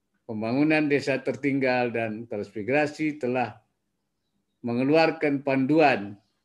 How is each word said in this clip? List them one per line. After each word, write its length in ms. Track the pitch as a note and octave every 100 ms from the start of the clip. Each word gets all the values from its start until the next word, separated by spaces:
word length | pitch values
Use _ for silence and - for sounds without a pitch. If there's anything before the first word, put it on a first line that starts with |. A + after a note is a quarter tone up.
| _ _ -
Pembangunan 640 | A2 A2 C3 D3+ D#3 D3+
Desa 320 | C#3 C#3 C3+
Tertinggal, 720 | C#3 A#2 C#3+ C3+ C3 B2+ B2
dan 320 | A#2 A2+ G#2+ A#2
Transmigrasi 880 | G#2 G2+ A2 G#2 C#3+ D3 D3 D#3 D3
telah 400 | B2 B2+ A2+ - _ _ _ _ _ _ _ _ _ _
mengeluarkan 800 | A#2+ A#2+ C3 D#3+ D#3+ D#3 D3+ C#3
panduan 720 | C#3 C3+ C3 D#3 C#3+ A#2 G2+ G#2 _ _